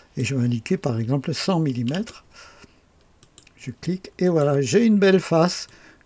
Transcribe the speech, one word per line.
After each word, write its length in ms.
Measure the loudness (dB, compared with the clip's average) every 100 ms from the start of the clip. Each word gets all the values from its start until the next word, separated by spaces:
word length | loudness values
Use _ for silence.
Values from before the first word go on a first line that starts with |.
| _ -6
Et 60 |
je 140 | -4 -2
vais 80 |
indiquer, 320 | 0 -2 -2 -4
par 240 | -2 -4
exemple, 340 | -2 -4 -4
cent 240 | -6 -2 0
millimètres. 680 | 0 -2 -4 -4 -6 -12 _ -20 -20 -20 -20 _ _ _ _ _ _ _ -20 _
Je 160 | -14
clique 400 | -10 -6 -6 -8 -2
et 100 | 0
voilà, 320 | 2 2 2
j'ai 240 | 2 2
une 140 | 4 4
belle 220 | 4 4
face 460 | 4 2 2 0 -12 -20 -20 -20